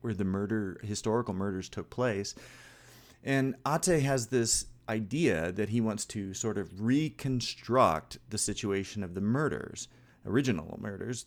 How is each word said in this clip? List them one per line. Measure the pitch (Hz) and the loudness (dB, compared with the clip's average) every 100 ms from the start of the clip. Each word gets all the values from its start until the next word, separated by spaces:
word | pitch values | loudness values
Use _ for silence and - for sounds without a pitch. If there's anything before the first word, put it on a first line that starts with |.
where | 120 | -4
the | 98 | -2
murder, | 95 98 101 110 98 - | 0 0 0 0 -2 -4
historical | 104 104 113 113 117 | -6 -2 2 2 0
murders | 95 101 95 90 | -2 -2 -4 -6
took | - 82 | -8 -6
place. | - 127 101 101 - - - - - - - - - | 0 0 0 -4 -8 -16 -20 -20 -20 -20 -20 -20 -10
And | - 135 131 - 135 | 0 2 2 0 0
Ate | 160 185 160 | 2 4 4
has | 139 135 113 | 4 2 2
this | 127 113 - - - - | 2 2 0 -2 -8 -4
idea | 110 101 143 151 82 85 | -4 -2 2 4 4 0
that | 95 104 | -2 0
he | 117 | 2
wants | 110 104 - | 0 0 -4
to | 107 95 | -6 -6
sort | 92 113 101 | -4 -2 -2
of | 87 92 | -4 -2
reconstruct | 110 139 156 - 139 127 - - - 127 107 78 - - - | 2 2 2 -2 -2 -2 -2 -6 2 6 6 4 -2 -14 -8
the | 107 | -4
situation | - 101 107 98 95 104 | -2 -2 0 0 -2 -6
of | 92 | -6
the | 90 | -2
murders, | 101 131 147 65 - - - - - - - | 0 2 2 -2 -6 -12 -14 -18 -20 -14 0
original | 113 127 87 78 - | 2 2 0 -4 -8
murders, | 107 98 110 127 | -8 -8 -8 -8